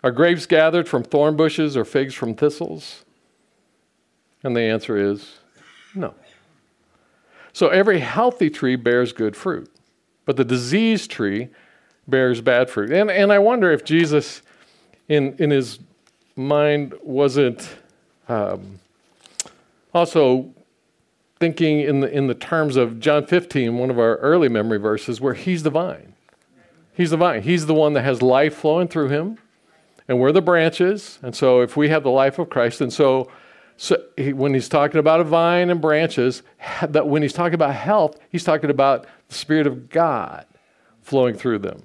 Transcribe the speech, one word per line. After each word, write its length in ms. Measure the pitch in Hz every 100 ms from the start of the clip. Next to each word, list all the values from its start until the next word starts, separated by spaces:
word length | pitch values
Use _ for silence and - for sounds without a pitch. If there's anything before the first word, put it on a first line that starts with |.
Are 80 | 131
grapes 360 | 120 170 175 -
gathered 420 | 160 160 170 170
from 140 | 135
thorn 340 | 117 147 147 151
bushes 400 | 160 151 156 135
or 80 |
figs 300 | 107 - 135
from 200 | 127 120
thistles? 680 | 110 147 147 170 160 - - _ _ _ _ _ _ _ _ _ _ _ _ _ _
And 140 | 135 120
the 60 |
answer 340 | 113 110 - 107
is 380 | 101 101 - - _ _ _ _ _
no. 200 | 196 156 - _ _ _ _ _ _ _ _ _ _ _ _ -
So 160 | - 165
every 300 | 185 202 180
healthy 500 | 127 - 247 247 160
tree 280 | 151 131 127
bears 360 | 120 120 123
good 240 | 110 110 101
fruit, 340 | 185 - - _ _ _ _ _
but 140 | - 131
the 80 | 120
diseased 640 | 127 120 185 226 220 -
tree 400 | - 104 101 123 _ _ _ _ _ -
bears 320 | 131 127 117
bad 300 | 117 123 127
fruit. 200 | - 104
And, 200 | 165 214
and 200 | 185 202
I 80 | 202
wonder 320 | 208 247 185
if 140 | 147
Jesus, 560 | - 160 165 147 - - _ _ _ _ _ _ _
in, 280 | 151 139 135
in 120 | 156
his 280 | 143 123 - - _ _ _ _ -
mind, 580 | 135 147 147 147 139 -
wasn't, 680 | - 131 143 131 131 117 - - _ _ _ _ -
um, 500 | 117 101 95 98 95 _ _ _ _ - _ - _ _ _ _
also 640 | 175 170 170 139 127 139 - _ _ _ _ _ _ _ _
thinking 420 | 170 156 160 151
in 180 | 143 139
the, 100 | 135
in 200 | 143 139
the 60 |
terms 420 | 120 - 165 156 135
of 240 | 120 117
John 260 | 127 147 143
fifteen, 500 | 175 175 143 120 120
one 140 | 127
of 80 | 120
our 160 | 117 113
early 300 | 135 175 143
memory 300 | 113 110 107
verses, 420 | 107 107 - 113
where 140 | 135
he's 300 | 120 185 175
the 60 | 156
vine. 440 | 147 90 78 - - _ _ _ _ _ _ _
He's 160 | - 175
the 60 | 156
vine. 260 | 175 117
He's 240 | 104 175 151
the 80 |
one 200 | 156 151
that 80 | 143
has 200 | 131 123
life 320 | 127 127 151
flowing 320 | 147 156 160 175
through 220 | 165 139
him, 300 | 143 180 226 _ _ _ _ _ _ -
and 140 | 127
we're 100 | 131
the 100 | 170
branches. 760 | 175 175 160 165 180 208 - -
And 140 | 127
so 260 | 113 135 127
if 160 | 123 -
we 120 | 147
have 160 | 156
the 80 | 135
life 260 | 131 135 135
of 100 | 170
Christ, 320 | 135 120 -
and 120 | 123
so, 360 | - 139 131 127 - - - _ _
so 200 | - 180 - -
he, 160 | 143
when 220 | 131 143
he's 140 | 135 -
talking 320 | 156 143 156
about 180 | 151 160
a 60 |
vine 440 | 160 165 170 175 175
and 120 | 175
branches, 640 | 160 151 160 151 127 127 _ _
he-, 260 | - - 156
that 220 | 151 147
when 140 | 147
he's 100 | 147
talking 220 | - 175
about 200 | 165 147
health, 460 | 117 139 214 156 - _
he's 140 | 175
talking 260 | 170 156 156
about 380 | 135 139 131 - - _
the 80 |
Spirit 320 | - - 156 143
of 240 | 123 123
God 560 | 156 165 123 - - - _ _ _ _ _
flowing 340 | - 135 123
through 240 | 104 127 110
them. 240 | 95 -